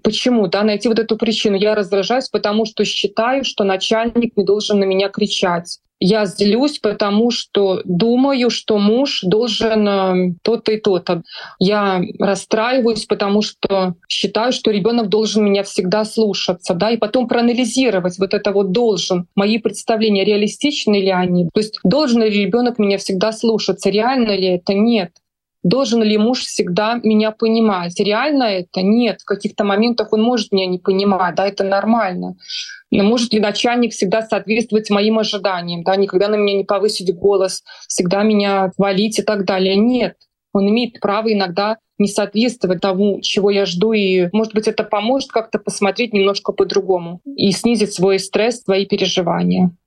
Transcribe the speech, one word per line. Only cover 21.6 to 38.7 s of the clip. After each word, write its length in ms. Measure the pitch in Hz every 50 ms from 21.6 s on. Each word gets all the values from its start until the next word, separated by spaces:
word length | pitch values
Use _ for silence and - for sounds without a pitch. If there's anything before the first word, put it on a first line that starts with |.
есть 180 | 214 220 - - -
должен 380 | 185 226 285 311 254 233 233
ли 80 | 220 214
ребёнок 480 | 202 202 202 185 190 240 247 240 240
меня 220 | 214 208 202 196 196
всегда 320 | - - 196 185 214 220
слушаться? 580 | 220 220 - 226 220 208 - - 190 - - 196
Реально 480 | 196 208 220 247 269 262 233 214 202
ли 120 | 190 185 185
это? 260 | 180 175 _ - 196
Нет. 340 | 196 214 240 240 214 175 - _ _ _ _ _ _ _ _ _ _ -
Должен 400 | 180 214 262 277 208 233 233 220
ли 140 | 214 214 214
муж 220 | 214 233 254 -
всегда 580 | - - - - 196 180 175 214 214 220 240 240 233
меня 280 | 220 220 214 220 220
понимать? 680 | 214 _ 226 220 226 226 226 214 196 180 175 175 175 -
Реально 440 | 202 196 208 220 262 302 294 269 254
это? 400 | 220 196 185 180 _ - 185 185
Нет. 380 | 196 214 240 247 214 185 -
В 40 | -
каких-то 380 | - 202 196 - 208 - - 208
моментах 500 | 202 196 202 226 240 233 - 214 214 220
он 80 | 214
может 300 | 220 240 254 226 208 -
меня 160 | 202 190 190
не 100 | 180 180
понимать, 560 | 180 _ 202 190 190 202 202 196 180 185 175 170
да, 120 | 185 190
это 160 | 202 202 - 196
нормально. 720 | 190 196 196 202 214 233 233 214 185 180 180 180 185 185 _ - - - - - - - - _ _
Но 140 | - 196 196
может 300 | 208 233 254 240 233 -
ли 80 | 214
начальник 500 | 208 208 202 - - 240 240 247 240 226
всегда 300 | - - 208 185 208 220
соответствовать 680 | 220 - 220 196 190 190 220 226 220 - 202 220 214 -
моим 300 | 208 202 208 220 220 220
ожиданиям, 640 | 214 208 208 202 180 202 190 175 175 170 175 170 165
да, 140 | 185 190
никогда 320 | 196 196 196 185 185 196 202
на 60 | 214
меня 240 | 208 208 202 196 196
не 40 | 196
повысить 500 | - 208 196 196 214 208 - 185 185 170
голос, 500 | 170 165 202 202 190 190 185 - - _ - - - - _
всегда 340 | - - 185 175 190 202 208
меня 480 | 220 214 208 202 202 196 196 190 190